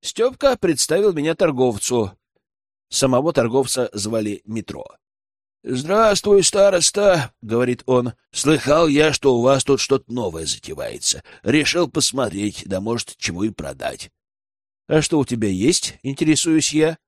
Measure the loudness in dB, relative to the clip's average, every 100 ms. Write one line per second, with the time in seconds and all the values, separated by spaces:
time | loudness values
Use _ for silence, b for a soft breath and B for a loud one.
0 | -12 -2 -2 2 0 2 -2 -2 0 0
1 | 0 0 -4 0 0 2 0 0 -2 -2
2 | -2 -8 _ _ _ _ _ _ _ -2
3 | 0 2 2 0 0 0 0 -2 -4 -6
4 | -4 -4 -4 -8 -8 -10 -10 -14 -16 _
5 | _ _ _ _ _ _ -6 -6 0 2
6 | 4 2 4 4 4 4 4 4 0 2
7 | 2 2 0 _ -4 0 0 -2 0 0
8 | 0 -8 _ -4 0 0 2 2 4 4
9 | 2 4 2 4 4 2 2 0 2 -2
10 | _ -6 -6 -6 -8 -8 -10 -10 -10 -6
11 | -6 -6 B B -2 0 0 -2 -2 -2
12 | -2 -2 -4 -4 -6 -8 -8 -6 -4 -6
13 | -8 -10 -8 -4 -6 -6 -12 -8 -10 -10
14 | -18 _ _ _ _ _ _ _ _ 0
15 | 2 0 0 -2 -2 0 2 0 -4 -8
16 | -10 -2 0 0 2 0 0 0 0 -2